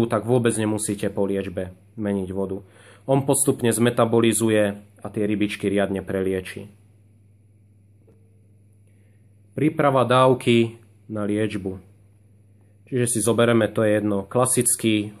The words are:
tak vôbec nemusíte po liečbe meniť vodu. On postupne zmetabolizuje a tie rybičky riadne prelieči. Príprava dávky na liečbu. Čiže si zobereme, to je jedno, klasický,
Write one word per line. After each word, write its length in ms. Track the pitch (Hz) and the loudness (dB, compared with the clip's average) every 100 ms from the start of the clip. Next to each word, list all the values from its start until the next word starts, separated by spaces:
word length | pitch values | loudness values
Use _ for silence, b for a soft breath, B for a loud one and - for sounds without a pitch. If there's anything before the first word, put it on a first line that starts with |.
| 113 | 2
tak 160 | 110 | 0
vôbec 320 | 104 123 117 | 0 0 0
nemusíte 560 | 110 107 107 - 101 101 | 0 -2 -2 -4 -4 -4
po 140 | - 98 | -2 -2
liečbe 480 | 98 95 92 90 90 _ | -2 -6 -8 -10 -12 _
meniť 340 | - 104 101 92 | -8 -4 -4 -4
vodu. 260 | 95 95 95 - B B B B | -6 -6 -8 -12 B B B B
On 160 | 139 | 0
postupne 480 | 139 135 - 131 117 | 2 0 0 0 2
zmetabolizuje 920 | 110 120 120 113 113 113 107 113 107 104 101 - - | 2 2 2 2 4 4 2 2 2 2 -2 -12 -16
a 60 | 101 | -10
tie 160 | 113 | -4
rybičky 460 | 104 104 104 - 101 | -2 0 -2 -2 -2
riadne 320 | 101 98 95 | 0 0 -2
prelieči. 640 | 92 98 95 92 92 101 101 - - - - - - _ _ _ _ - _ _ - - _ _ _ _ _ _ _ b b b b - - | -4 -4 -2 -4 -6 -12 -16 -20 -20 -20 -20 -20 -20 _ _ _ _ -20 _ _ -20 -20 _ _ _ _ _ _ _ b b b b -20 -12
Príprava 480 | - 151 156 143 135 | -2 -2 2 2 2
dávky 760 | 117 127 131 131 - 117 113 - _ _ - | 4 4 4 4 4 2 2 -4 _ _ -12
na 140 | 107 | -6
liečbu. 540 | 101 104 110 104 95 92 - _ _ _ _ _ _ _ b b - | -4 -2 -2 -4 -8 -10 -14 _ _ _ _ _ _ _ b b -8
Čiže 160 | 131 120 | -2 -2
si 120 | 113 | 0
zobereme, 480 | 104 110 117 117 104 | 0 2 4 4 2
to 160 | - 110 | 2 2
je 100 | 107 | 2
jedno, 300 | 104 101 95 | 0 -2 -2
klasický, 840 | 123 127 - 123 - 113 107 104 104 | -2 0 0 0 0 0 0 -2 -4